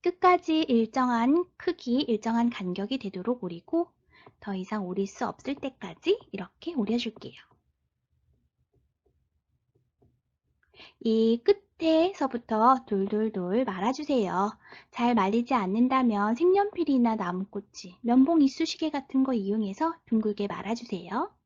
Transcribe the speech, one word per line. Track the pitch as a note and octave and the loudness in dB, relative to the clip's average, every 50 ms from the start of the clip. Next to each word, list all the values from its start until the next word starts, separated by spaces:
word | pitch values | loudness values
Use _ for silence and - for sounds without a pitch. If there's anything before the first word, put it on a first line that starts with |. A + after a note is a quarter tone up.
끝까지 | - F4 F4 _ - F4+ F4+ F4 F4 - D#4+ D#4 | -2 -4 -4 _ 2 4 4 4 2 0 0 0
일정한 | D#4+ - B3+ A#3 A3+ G#3+ - C4 B3+ B3 A#3+ A3+ A#3 B3+ D4 E4+ F4 _ _ _ | 2 2 2 2 2 0 0 -2 0 0 0 0 2 2 2 2 0 _ _ _
크기, | - - E4+ - - B3+ A#3+ C4 | -6 -6 -6 -4 -4 -2 -2 -2
일정한 | D4+ - A3+ G#3 - A#3 A3+ A#3 A#3+ A#3+ | 0 0 -2 -2 -2 -2 0 0 0 0
간격이 | A#3 - F#3+ F3+ F3+ F#3+ G3 G#3 C4 C4+ | -2 -4 -6 -6 -6 -6 -6 -6 -6 -6
되도록 | - G3 - F#3 F3+ A3 B3 B3 - | -6 -8 -10 -8 -4 -4 -4 -4 -6
오리고 | F3+ F3 E3+ _ - - E4 F4 - _ _ _ _ _ - - - _ _ | -10 -10 -12 _ -4 -2 -2 -2 -2 _ _ _ _ _ -20 -20 -20 _ _
더 | - - G3 | -10 -8 -8
이상 | F#3+ F#3 - G#3+ G#3+ G3 | -8 -6 -6 -6 -6 -6
오릴 | F3+ F#3 G3 G3 G3 | -6 -4 -4 -4 -4
수 | - - B3 | -4 -8 -8
없을 | G3+ - _ - B3+ C#4 | -8 -8 _ -8 -10 -10
때까지 | C#4 - C4+ - _ - F#3 E3 _ - D#4 G4+ A#4+ - _ | -8 -8 -12 -12 _ -16 -16 -16 _ 0 0 0 0 -2 _
이렇게 | - F#3+ F#3 - _ _ - D#4+ F4 | -12 -12 -12 -12 _ _ -14 -8 -4
오려줄게요. | C#4+ G3+ G3+ A3+ A#3+ A#3 A3+ G#3+ - - C3 - - - _ _ _ _ _ _ _ _ _ _ _ _ _ _ _ _ _ _ _ _ _ _ _ _ _ _ _ _ _ _ _ _ _ _ _ _ _ _ _ _ _ _ _ _ _ _ _ _ _ _ _ _ _ _ _ _ _ _ _ _ _ _ _ _ _ _ - - - _ _ | -4 -2 -2 -2 -4 -4 -6 -10 -12 -18 -18 -18 -20 -20 _ _ _ _ _ _ _ _ _ _ _ _ _ _ _ _ _ _ _ _ _ _ _ _ _ _ _ _ _ _ _ _ _ _ _ _ _ _ _ _ _ _ _ _ _ _ _ _ _ _ _ _ _ _ _ _ _ _ _ _ _ _ _ _ _ _ -20 -20 -20 _ _
이 | - A3+ A3 A3+ A3+ A3+ A3+ A#3 _ - G4+ G4+ _ _ _ _ | -2 0 2 4 4 4 2 2 _ 2 2 2 _ _ _ _
끝에서부터 | D#4+ D#4+ D#4+ D#4+ E4 F#4 G4 - D4 C4 - A#3+ - - A3 G#3+ A3 B3 C4+ B3+ B3 | 0 2 4 4 4 2 0 -2 -4 -4 -4 -6 -6 -4 0 4 4 4 4 4 0
돌돌돌 | - G#3 G3 F#3+ G3+ G#3+ G#3 A3 A3 G#3+ F#3+ F3+ F3 F#3+ A#3 C4 | -4 -2 -2 -2 -2 -2 -2 -2 -2 -2 -4 -4 -2 0 0 -2
말아주세요. | A#3+ F#3+ F3+ F#3 A3+ C4+ - D4+ C#4+ C#4+ B3 G#3 F3+ E3+ F3+ G3 G#3+ A3+ _ _ - - - - _ | -2 -4 -2 -2 -2 -2 -4 -4 -2 0 0 0 0 0 0 -2 -2 -4 _ _ -20 -20 -20 -20 _
잘 | _ - A#3+ A#3+ B3 | _ -2 0 2 2
말리지 | A3 F#3+ G3 G#3 A#3 A#3+ - C#4 | 2 2 2 2 0 0 2 0
않는다면 | A#3+ G3 F#3 G3 A3+ B3 B3+ C4 C4 C4 A#3+ G#3+ G3+ G3+ G#3+ A#3 | 0 0 0 2 2 2 2 4 2 2 2 2 2 0 0 0
색연필이나 | A#3 E4 F4+ F#4 G4 G4+ G#4 - F#4 E4+ - C#4 B3+ A#3+ A#3 A3 | 2 4 4 4 4 2 0 -2 -4 0 0 2 4 4 2 2
나무꽂이, | A3 F#3+ F3 F3 F#3 F#3+ - - G3+ G3+ _ _ - - F#3 - _ | 0 -2 -4 -4 -4 -6 -6 -8 -12 -12 _ _ -18 -18 -18 -20 _
면봉 | - A3+ A#3+ B3+ C4 C#4 E4+ E4 | -2 2 6 6 6 6 6 4
이쑤시개 | C#4+ C4+ - - E4 D#4+ - - D#4+ D#4 | 4 4 2 0 -4 -4 -4 -4 -4 -4
같은 | D4+ C#4+ C4+ _ - C4 C4 | -4 -4 -8 _ 0 0 0
거 | C4+ B3+ | 2 0
이용해서 | A3+ G3 G3 G3+ A3 G#3+ G3 G3 - - E4 E4 - _ | -2 0 -2 -2 -2 -2 -4 -4 -2 -4 -4 -4 -6 _
둥글게 | _ A#3 A3 G#3+ G#3+ G#3 - G3+ G3+ | _ -2 0 0 0 -2 -2 -4 -6
말아주세요. | F3 F3 F#3+ G3 A3+ A#3 - - - F3 F3 E3+ F#3 A#3+ E4 G#4 _ _ _ | -4 -8 -6 -6 -6 -6 -6 -8 -10 -10 -8 -6 -6 -6 -6 -6 _ _ _